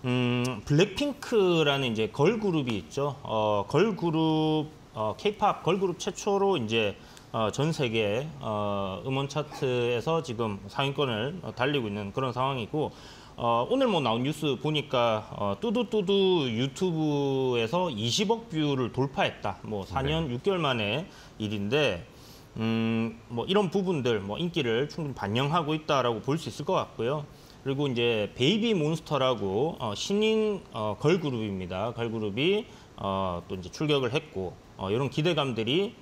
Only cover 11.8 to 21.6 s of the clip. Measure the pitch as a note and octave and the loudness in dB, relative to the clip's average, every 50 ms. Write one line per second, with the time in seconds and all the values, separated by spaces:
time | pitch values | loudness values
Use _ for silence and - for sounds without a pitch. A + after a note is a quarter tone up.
11.8 | A#2 G#2 G2+ G#2 G#2 G2 G2 C3 C3+ B2+ A2+ B2 C3 C3+ C#3 B2+ G#2+ - - D#3 | -2 -2 -4 -4 -6 -4 -4 -2 -2 -2 -2 -2 -2 -2 -2 -2 -4 -4 -2 -2
12.8 | C#3 G2+ - - - - - - - - - - B2 A#2 A#2 A#2 B2+ - A#3+ C4+ | -2 -2 -4 -12 -18 -18 -20 -20 -20 -20 -8 -2 2 4 4 4 4 2 4 4
13.8 | C4+ A#3+ G3 D#3+ C#3 A#2 A2 A#2+ B2+ C#3+ D#3 - D#3+ D3 C3 - - D3+ D#3 D3 | 4 4 4 2 2 2 2 2 0 0 -2 -2 0 -2 0 0 0 0 0 0
14.8 | C3 - - B2 A#2+ A#2 A2 G#2+ G#2 - - - G2+ G2+ G2 - - A#3+ G3+ B3 | -2 0 2 4 4 4 2 0 -2 -6 -6 -4 -2 -2 -2 -2 -2 0 0 0
15.8 | A#3 - - G#3+ F#3+ F#3 G3+ G3 F#3+ F#3+ F#3 E3+ C#3 B2 A2 A2 C3 C#3 C#3 - | 0 2 0 0 2 2 4 4 6 6 4 4 2 2 0 0 0 -2 0 -2
16.8 | F#3 F#3 E3 D#3 D#3 D3+ D3 C#3+ C#3+ C#3 C3+ C3+ C3 B2+ B2 A#2 A2+ A2 E3 F3 | 0 0 2 2 2 2 2 2 2 2 2 2 2 2 2 2 2 2 2 0
17.8 | F#3 E3+ C3 G#2 A2+ A#2+ A#2+ F3 G#3+ G3 A#3 A3 A3+ - D#3+ D#3 D3+ D3 C#3 C3 | 0 0 -2 -2 0 0 2 2 2 2 0 -2 -2 -4 0 0 2 2 2 2
18.8 | B2 G#2+ - B2 C3+ C#3 C#3 G3+ F3+ B2 - - - G#2 F#2 - - A2 G#2+ G2+ | 0 0 0 0 0 0 0 0 0 0 -2 -4 -6 -6 -6 -6 -8 -6 -6 -6
19.8 | F#2 - F#2 C3+ C3+ C#3+ D#3 E3 E3 C3+ A#2+ B2+ - G3 G3 F3+ D#3+ C#3 B2+ A#2 | -6 -4 -4 -2 -2 0 0 0 0 -2 -4 -2 0 0 0 2 2 0 0 0
20.8 | G#2 G2+ A2 D3 F#3 - - - - - - - A2 G2+ A2 G2+ | 0 0 -2 -2 -4 -8 -14 -20 -20 -20 -8 -6 -4 -4 -2 -4